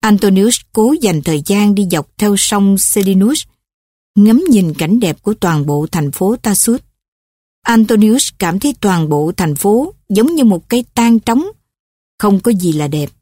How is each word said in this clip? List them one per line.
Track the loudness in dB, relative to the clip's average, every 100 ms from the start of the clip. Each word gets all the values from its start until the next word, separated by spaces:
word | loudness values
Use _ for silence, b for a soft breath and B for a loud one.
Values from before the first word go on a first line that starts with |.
Antonius | 2 2 2 2 0 -2 -6
cố | -2 0 2
dành | 0 -2
thời | -2 -4 -2
gian | 0 2 0
đi | 0
dọc | -4 -6 _
theo | -2 0
sông | -2 0 0 0
Selinus, | 0 -2 0 2 0 -2 -8 _ _ _ _ _ _ 2
ngắm | 4 4 2
nhìn | 2 0
cảnh | -4 -2 0
đẹp | 0 -4
của | -6
toàn | -4 -2 -2 -2
bộ | -2 -4
thành | -4 -4
phố | -2 -2 -2
Tassus. | -2 -2 0 -2 -6 _ _ _ _ _ _ _
Antonius | 0 2 2 4 4 2 -2 -4
cảm | -6 -2
thấy | -4 -2
toàn | -2 0 0
bộ | -2 -2 -4
thành | -4 -2
phố | 0 0 -2 -8 _
giống | 0 2 2
như |
một | 2 0 -2
cái | -4 -4
tang | -2 2 2
trống, | 0 -2 -2 -10 _ _ _ _ _ _
không | 0 2
có | 0
gì | 0 0
là | -2 -2
đẹp. | -4 -6 _